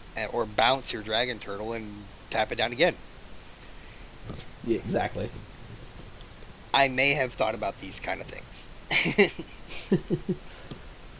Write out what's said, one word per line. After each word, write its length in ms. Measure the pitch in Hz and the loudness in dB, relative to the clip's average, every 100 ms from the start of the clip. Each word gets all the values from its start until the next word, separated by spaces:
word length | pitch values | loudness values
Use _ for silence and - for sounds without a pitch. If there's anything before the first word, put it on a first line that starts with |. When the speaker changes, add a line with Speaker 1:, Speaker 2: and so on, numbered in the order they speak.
| - - | -8 -4
Speaker 1:
and, 140 | 107 | 0
or 140 | 117 110 | 0 2
bounce 480 | 104 117 135 123 | 6 6 6 2
your 80 | 113 | -4
dragon 380 | 104 110 127 110 | 2 2 2 0
turtle 340 | 104 101 110 | -4 -4 -2
and 300 | 117 107 104 - - - | -4 -6 -8 -12 -12 -2
tap 220 | 113 110 | 0 2
it 60 | 117 | 2
down 140 | 113 | 2
again. 240 | 123 170 - - - - - - - - - - - - - 110 - - - | 6 4 4 -6 -12 -12 -12 -12 -14 -14 -12 -12 -12 -14 -10 -6 -4 -4 -4
Speaker 2:
Yeah, 140 | 117 110 | 0 2
exactly. 520 | 107 208 104 107 90 - - - - - - - - - - - - - - | 2 2 2 0 -4 -6 -12 -14 -12 -12 -12 -12 -12 -12 -14 -14 -14 -14 2
Speaker 1:
I 160 | 131 135 | 6 6
may 240 | 127 139 | 6 4
have 200 | 147 127 | 6 2
thought 220 | - 107 110 | 2 2 2
about 240 | 101 - | 0 -2
these 200 | 98 - | -6 -6
kind 220 | - 87 | -2 -4
of 60 | - | -4
things. 420 | - - - - - - - - - 185 - - - - - - | -10 -10 -10 -10 -10 0 2 6 6 6 4 -8 -10 -8 -8 2
<laughs> 480 | 180 - 175 - 180 | 2 4 0 0 -2
Speaker 2:
<laughs> 80 | - - - - - - - - | -4 -12 -10 -12 -12 -14 -14 -12